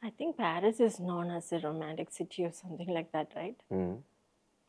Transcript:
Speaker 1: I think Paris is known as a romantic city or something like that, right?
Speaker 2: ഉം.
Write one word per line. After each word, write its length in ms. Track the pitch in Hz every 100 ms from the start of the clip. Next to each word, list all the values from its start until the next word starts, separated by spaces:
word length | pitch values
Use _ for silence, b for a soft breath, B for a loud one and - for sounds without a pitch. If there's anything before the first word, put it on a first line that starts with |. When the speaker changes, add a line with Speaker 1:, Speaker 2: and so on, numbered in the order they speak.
| 113
Speaker 1:
I 20 |
think 260 | - 320 311
Paris 400 | 190 170 202 220 226
is 220 | 202 180
known 160 | 175 175 170
as 220 | - 170
a 40 |
romantic 420 | 151 160 156 160 160
city 400 | - 170 - 175
or 40 |
something 400 | 170 180 156 175
like 180 | 170 160 156
that, 260 | 151 -
right? 120 | 175 247 -
Speaker 2:
ഉം. 320 | 95 90 104 143 _ _ _ _ _